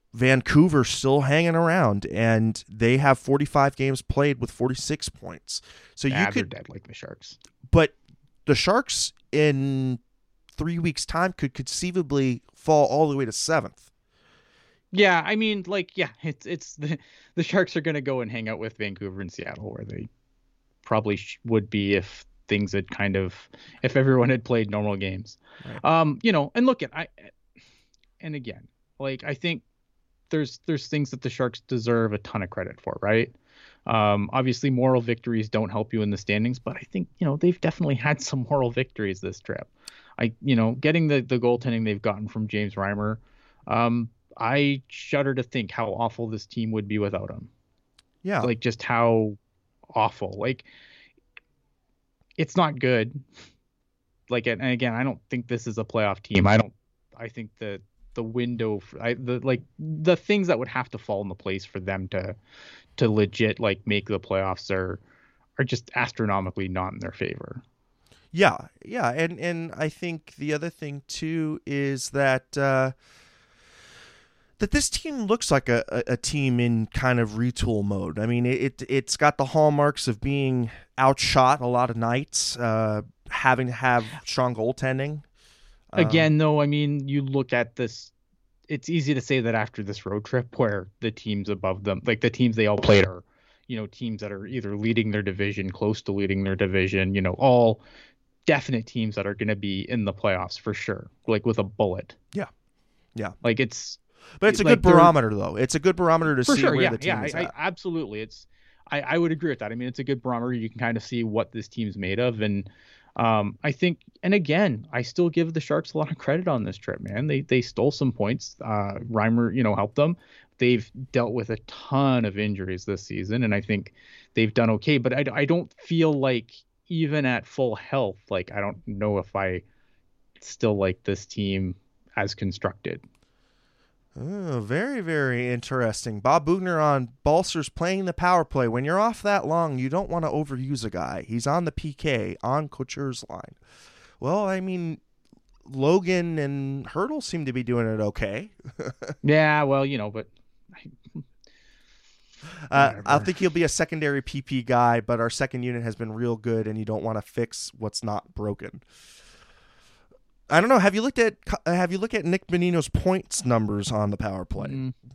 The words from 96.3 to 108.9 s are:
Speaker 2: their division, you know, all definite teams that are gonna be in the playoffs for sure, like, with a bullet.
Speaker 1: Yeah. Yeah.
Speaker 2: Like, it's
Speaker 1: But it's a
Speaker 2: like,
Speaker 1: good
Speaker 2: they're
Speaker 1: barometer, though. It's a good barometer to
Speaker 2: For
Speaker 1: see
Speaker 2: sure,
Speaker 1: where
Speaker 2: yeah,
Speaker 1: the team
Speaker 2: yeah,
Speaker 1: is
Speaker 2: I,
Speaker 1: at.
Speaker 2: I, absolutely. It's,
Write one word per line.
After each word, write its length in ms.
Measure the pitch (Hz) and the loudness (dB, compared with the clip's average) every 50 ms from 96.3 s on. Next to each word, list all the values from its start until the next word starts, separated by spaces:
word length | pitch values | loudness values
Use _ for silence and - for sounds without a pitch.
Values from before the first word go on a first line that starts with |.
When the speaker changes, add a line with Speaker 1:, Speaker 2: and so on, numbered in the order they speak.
| 98 98 98 | 0 0 0
Speaker 2:
their 120 | 98 95 | 0 0
division, 580 | 90 101 92 92 95 92 92 98 95 92 95 98 | 0 0 0 2 2 2 2 2 0 0 2 0
you 60 | 98 | 0
know, 140 | 92 90 90 | 0 0 0
all 480 | - - 135 123 123 117 113 107 - - - - - - _ _ _ _ _ _ _ - | 2 4 6 6 6 6 4 4 0 -6 -20 -20 -20 -20 _ _ _ _ _ _ _ 0
definite 400 | - 151 135 - - 127 113 113 | 2 2 2 2 -2 -4 -4 -4
teams 300 | - - 120 110 107 104 | -4 -4 -4 -2 -2 -2
that 100 | 101 98 | -4 -4
are 80 | 101 101 | -4 -4
gonna 200 | 104 104 107 107 | -4 -2 -2 -2
be 340 | 101 101 98 95 95 - - | -2 -4 -4 -4 -4 -4 -4
in 140 | 123 117 107 | -4 -2 -2
the 80 | 98 | -2
playoffs 460 | 95 - - 104 92 90 90 90 - - | -2 -2 0 0 0 0 -2 -6 -8 -8
for 140 | - 110 | -6 -6
sure, 380 | 104 - - - 95 - - - _ _ - | -6 -4 -4 -6 -6 -6 -8 -16 _ _ -4
like, 180 | - 110 104 - | -2 0 0 0
with 140 | 120 107 107 | 0 0 0
a 60 | 98 | -2
bullet. 500 | 95 107 - 110 95 90 95 - - - _ _ - | -2 0 0 0 0 -2 -4 -8 -14 -18 _ _ -10
Speaker 1:
Yeah. 160 | - 202 190 - _ _ _ _ _ _ _ _ _ _ _ _ - | -8 -8 -8 -8 _ _ _ _ _ _ _ _ _ _ _ _ -10
Yeah. 180 | 113 104 90 - - - | -8 -8 -8 -6 -2 0
Speaker 2:
Like, 160 | 120 113 120 | 0 2 2
it's 380 | 131 110 - - - - - - _ _ _ _ - - - - | 0 -2 -4 -10 -14 -14 -16 -18 _ _ _ _ -20 -16 -2 2
Speaker 1:
But 80 | 190 214 | 4 4
it's 120 | - - | 4 6
a 40 | - | 6
Speaker 2:
like, 80 | - 240 | 6 6
Speaker 1:
good 60 | 165 | 8
Speaker 2:
they're 120 | 156 180 175 | 8 8 10
Speaker 1:
barometer, 380 | 170 170 175 160 143 117 107 107 | 10 10 10 8 6 4 2 0
though. 220 | 101 95 - 87 | -2 -2 -2 0
It's 200 | 107 127 131 - | 0 0 0 0
a 20 | 151 | 2
good 160 | 143 190 175 | 2 2 2
barometer 400 | 175 180 165 160 165 165 156 143 | 4 4 4 4 4 2 0 0
to 80 | 127 123 | 2 2
Speaker 2:
For 120 | - 277 | 2 4
Speaker 1:
see 60 | - | 4
Speaker 2:
sure, 100 | - - | 4 4
Speaker 1:
where 100 | 147 139 | 4 4
Speaker 2:
yeah, 80 | - - | 2 2
Speaker 1:
the 80 | 117 - | 0 0
team 100 | - 185 | -2 -2
Speaker 2:
yeah, 160 | 165 - - | -2 -2 -4
Speaker 1:
is 100 | 151 - | -6 -4
Speaker 2:
I, 80 | 165 | -4
Speaker 1:
at. 120 | 175 - - | -6 -6 -6
Speaker 2:
I, 100 | - 156 | -6 -6
absolutely. 540 | 196 175 - - 185 165 165 143 101 107 107 | -6 -6 -6 -6 -6 -4 -4 -6 -6 -8 -8
It's, 260 | 220 220 - - - _ _ _ _ _ _ _ - - | -10 -10 -14 -20 -20 _ _ _ _ _ _ _ -10 -6